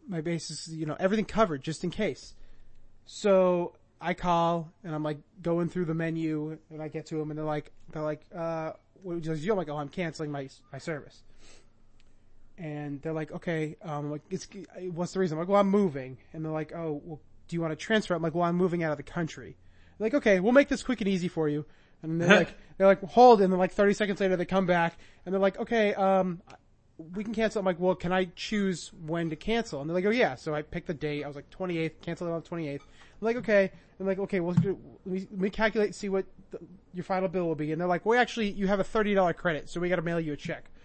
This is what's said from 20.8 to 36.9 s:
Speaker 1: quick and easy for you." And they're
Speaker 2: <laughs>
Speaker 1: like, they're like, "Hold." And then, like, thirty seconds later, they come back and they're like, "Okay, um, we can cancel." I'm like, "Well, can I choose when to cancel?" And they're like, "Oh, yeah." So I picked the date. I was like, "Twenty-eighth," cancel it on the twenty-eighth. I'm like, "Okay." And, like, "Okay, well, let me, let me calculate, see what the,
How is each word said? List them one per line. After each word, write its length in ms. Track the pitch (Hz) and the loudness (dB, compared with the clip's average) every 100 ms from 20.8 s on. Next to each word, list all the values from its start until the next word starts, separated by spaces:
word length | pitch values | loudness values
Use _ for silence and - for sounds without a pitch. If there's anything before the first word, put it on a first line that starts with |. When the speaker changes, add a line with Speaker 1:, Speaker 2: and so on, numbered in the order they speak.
Speaker 1:
quick 160 | - 247 | -2 -2
and 80 | 196 | 0
easy 180 | 190 175 | 0 0
for 220 | - 156 | -2 -2
you." 160 | 147 151 - _ _ | -2 -6 -16 _ _
And 180 | 160 165 | -6 -2
they're 80 | 170 | 6
Speaker 2:
<laughs> 120 | 202 | 6
Speaker 1:
like, 140 | 165 - - - | 6 -4 -20 4
they're 80 | 196 | 6
like, 160 | 196 | 6
"Hold." 380 | 196 - 247 220 | 4 10 10 10
And 100 | 190 | 8
then, 60 | 185 | 4
like, 140 | 180 | 2
thirty 200 | - 202 | 4 4
seconds 280 | 202 208 196 | 4 0 0
later, 160 | 196 185 | 2 2
they 80 | |
come 220 | 175 190 185 | 2 0 4
back 300 | 175 165 - - - - | 2 2 -2 -20 -16 -4
and 60 | |
they're 80 | 196 | 2
like, 180 | 196 190 | 2 0
"Okay, 360 | 226 233 208 | -2 2 2
um, 480 | - 190 190 185 175 - - _ _ _ - 160 185 | 2 4 4 2 -2 -12 -20 _ _ _ -20 -12 -8
we 80 | |
can 100 | 214 | -6
cancel." 240 | 220 220 220 | 0 0 0
I'm 80 | 190 | 0
like, 140 | 170 | 0
"Well, 160 | 180 180 | 0 0
can 160 | 175 | 0
I 140 | 185 185 - | 0 -2 -6
choose 560 | - 214 196 170 - - | -4 0 0 -2 -8 -14
when 260 | 160 170 165 | -6 -4 -4
to 60 | 156 | -6
cancel?" 440 | - 233 226 143 | -2 -2 -2 -6
And 100 | 147 | -4
they're 40 | 175 | 0
like, 80 | 185 | 2
"Oh, 40 | |
yeah." 260 | 233 190 127 | 2 2 0
So 180 | - | -6
I 80 | 151 | -6
picked 240 | 151 175 - | -6 -10 -8
the 80 | |
date. 300 | 156 151 147 | -6 -4 -6
I 20 | 143 | -8
was 80 | |
like, 160 | 143 139 | -12 -16
"Twenty-eighth," 500 | - 185 170 160 160 | -10 -6 -2 -4 -6
cancel 260 | - 165 175 | -10 -6 -4
it 20 | |
on 100 | 165 | -6
the 60 | 151 | -6
twenty-eighth. 380 | 170 156 143 - - - - | -8 -6 -8 -12 -20 -20 -6
I'm 40 | 214 | -2
like, 100 | 240 | -2
"Okay." 340 | 208 202 190 - - _ | 2 4 4 -2 -20 _
And, 80 | 190 | -4
like, 140 | 190 | -2
"Okay, 180 | 190 196 | -2 -2
well, 160 | 170 | 2
let 100 | 175 | 2
me, 600 | 196 185 - - 196 185 196 | 2 -2 -8 -16 -8 -6 -6
let 100 | 196 | -4
me 100 | 196 | -4
calculate, 460 | 190 214 220 208 185 | 2 0 2 -2 -2
see 120 | 202 | -4
what 160 | 190 190 - - | -2 -4 -12 -18
the, 80 | - 170 180 _ | -18 -18 -20 _